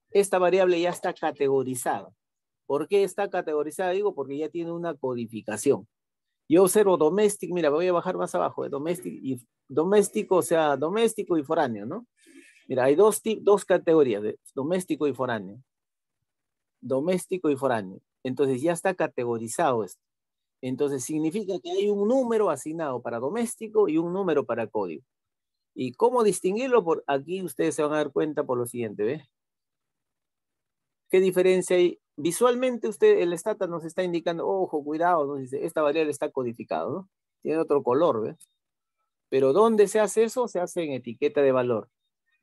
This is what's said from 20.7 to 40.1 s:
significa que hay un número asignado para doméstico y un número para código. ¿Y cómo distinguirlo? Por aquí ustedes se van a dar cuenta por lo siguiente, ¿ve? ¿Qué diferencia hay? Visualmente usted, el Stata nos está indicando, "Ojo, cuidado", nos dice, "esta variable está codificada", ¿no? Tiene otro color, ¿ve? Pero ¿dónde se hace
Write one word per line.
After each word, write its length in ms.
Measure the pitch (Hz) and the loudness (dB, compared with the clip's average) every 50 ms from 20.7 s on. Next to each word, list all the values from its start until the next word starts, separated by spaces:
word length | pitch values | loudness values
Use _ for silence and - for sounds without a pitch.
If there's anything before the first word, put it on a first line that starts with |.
| 131 123 143 139 139 131 - | -2 -2 -2 -2 -2 -4 -6
significa 540 | - 156 151 156 156 160 226 202 180 190 - | -6 -4 -2 -2 -2 -2 -4 -4 -4 -6 -8
que 80 | - 339 | -8 -4
hay 180 | 370 392 - - | -4 -2 0 0
un 200 | 202 202 202 214 | 0 0 0 2
número 420 | 262 269 254 233 226 214 208 180 | 2 2 2 0 0 2 2 0
asignado 500 | 147 131 - 156 160 170 160 139 127 117 | 0 -2 -6 -8 -8 -6 -6 -4 -6 -6
para 160 | - 120 117 113 | -6 -6 -6 -4
doméstico 680 | 123 147 196 240 233 233 - - 226 214 214 214 202 170 | -4 -4 -4 -4 -4 -6 -6 -10 -12 -2 0 2 2 2
y 100 | 151 165 | 2 0
un 140 | 170 175 | 0 -2
número 320 | 180 196 196 175 147 139 127 | -4 -2 -2 0 0 0 0
para 220 | 117 117 117 113 | -2 -4 -4 -4
código. 380 | 104 - 110 98 87 78 - - _ _ _ _ _ _ _ _ _ _ _ _ _ _ | -4 -4 -4 -4 -4 -8 -12 -14 _ _ _ _ _ _ _ _ _ _ _ _ _ _
¿Y 180 | - 131 123 | -8 -8 -8
cómo 320 | 120 - 220 247 254 247 220 | 0 0 2 2 4 4 2
distinguirlo? 580 | 208 180 - - 185 202 226 262 262 247 220 | 2 2 0 -2 -2 -2 -2 0 2 2 2
Por 220 | 180 165 156 - - | 4 2 -2 -2 -2
aquí 360 | - 139 139 139 160 185 196 | -2 -2 -2 -2 -6 -6 -6
ustedes 340 | 185 160 - - 165 160 143 | -6 -8 -4 -2 -2 -2 0
se 60 | - | 0
van 100 | 151 147 | -2 0
a 60 | 151 151 | 0 -2
dar 120 | 147 139 | -2 -2
cuenta 340 | - 165 160 156 143 151 143 | -2 -2 -2 -2 -2 -4 -2
por 140 | 131 127 120 | -2 -2 -2
lo 80 | 120 | -2
siguiente, 380 | 120 - 123 113 107 101 101 104 | -4 -6 -6 -6 -6 -4 -2 -2
¿ve? 240 | 113 147 160 - _ _ _ _ _ _ _ _ _ _ _ _ _ _ _ _ _ _ _ _ _ _ _ _ _ _ _ _ _ _ _ _ _ _ _ _ _ | -2 -2 -4 -10 _ _ _ _ _ _ _ _ _ _ _ _ _ _ _ _ _ _ _ _ _ _ _ _ _ _ _ _ _ _ _ _ _ _ _ _ _
¿Qué 100 | - 185 | 4 4
diferencia 560 | 190 185 180 185 180 185 185 185 175 - 185 | 4 4 2 4 4 4 4 2 2 2 4
hay? 240 | 180 180 175 - - _ _ _ | 4 4 2 0 -4 _ _ _
Visualmente 720 | - 143 170 165 - 233 247 247 247 254 254 240 220 233 226 | -4 -4 -4 0 2 2 2 4 2 0 -2 -2 -4 -6 -6
usted, 320 | 202 - 214 214 208 - | 0 4 6 6 6 6
el 120 | 180 175 175 165 | 4 0 -2 -2
Stata 300 | - 220 214 214 190 170 | -4 -6 -4 -2 -4 -4
nos 160 | 170 160 160 | -4 -8 -8
está 180 | 160 - 190 | -8 -6 -4
indicando, 460 | 185 180 170 165 165 175 170 165 127 - | -4 -2 -2 -2 -2 -2 -4 -2 -2 -2
"Ojo, 340 | 196 190 180 - - 151 | 0 -2 -2 -2 -4 -4
cuidado", 420 | 139 147 156 160 170 180 180 160 143 | -4 -4 -2 0 2 2 2 2 0
nos 140 | 139 143 139 | -2 -4 -8
dice, 260 | 131 123 131 - - | -8 -8 -8 -6 -6
"esta 180 | 165 - 165 | -4 -2 0
variable 280 | 156 147 151 165 160 147 | 0 2 2 2 0 0
está 200 | 139 - 151 147 | -2 -4 -6 -4
codificada", 580 | - 135 127 120 120 - 110 - 87 80 82 107 | -4 -4 -4 -4 -6 -8 -8 -6 -6 -4 -4 -4
¿no? 180 | 143 190 190 - _ _ _ _ _ _ | -6 -8 -10 -14 _ _ _ _ _ _
Tiene 160 | - 143 151 160 | -6 -4 -2 -2
otro 260 | 160 160 147 143 - | 0 0 0 0 2
color, 380 | 123 123 143 175 160 123 110 | 2 2 4 4 2 2 0
¿ve? 140 | 110 135 160 - - _ _ _ _ _ _ _ _ _ _ _ _ _ _ _ _ _ | -4 -6 -8 -12 -20 _ _ _ _ _ _ _ _ _ _ _ _ _ _ _ _ _
Pero 240 | 131 135 135 135 | 0 2 2 4
¿dónde 340 | 139 196 220 226 226 208 202 | 6 6 4 6 6 4 4
se 140 | 190 - 214 | 4 4 2
hace 240 | 214 190 | 0 2